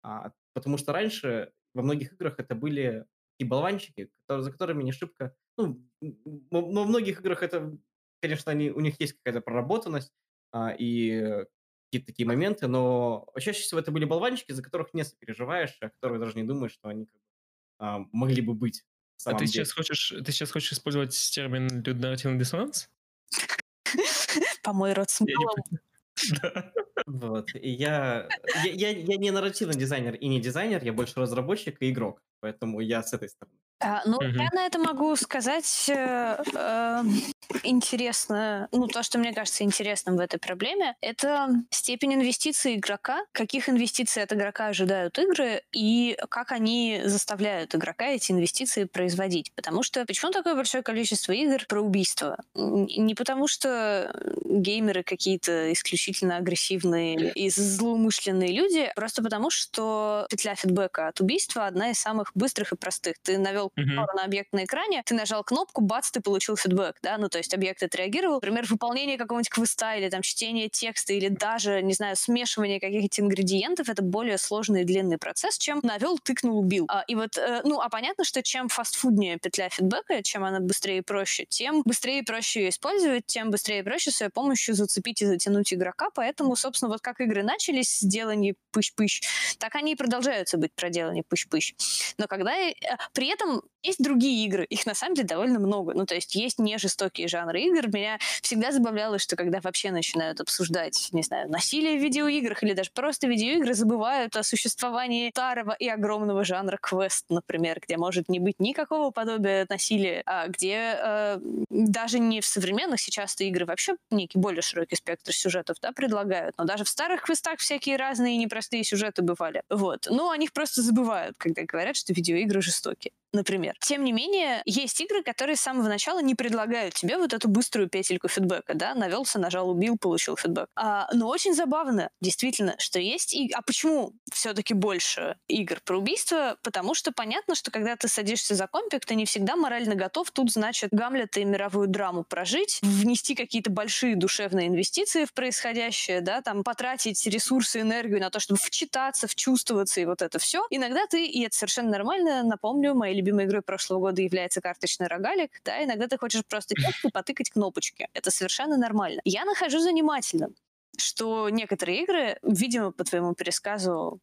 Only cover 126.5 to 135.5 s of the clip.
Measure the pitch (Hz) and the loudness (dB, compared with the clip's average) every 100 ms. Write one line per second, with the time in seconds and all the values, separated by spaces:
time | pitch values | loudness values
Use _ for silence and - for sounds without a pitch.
126.5 | 226 214 233 196 - 175 330 330 226 226 | 0 0 0 -2 -2 0 2 0 2 4
127.5 | 202 247 226 185 190 190 180 180 - 185 | 4 2 0 0 0 0 0 0 2 2
128.5 | 180 - 156 175 262 190 202 269 208 170 | 0 -2 -2 -2 0 0 0 -2 0 0
129.5 | 180 185 175 214 233 185 170 - 151 170 | 0 0 2 2 2 2 0 0 -2 -2
130.5 | 170 - - 214 202 - 240 226 320 403 | -2 -4 -2 0 0 2 2 2 0 2
131.5 | 320 320 302 294 220 165 _ 180 - 254 | 2 2 2 2 0 0 _ -2 0 0
132.5 | 240 196 - - 185 185 330 - - 247 | 2 0 0 -2 -2 -2 -2 -2 -2 -2
133.5 | 240 - 240 311 302 233 - - - 226 | -2 -2 0 2 2 0 -8 -8 -4 -2
134.5 | 208 202 208 202 185 - - - - _ | -2 0 2 2 2 0 -2 -4 -6 _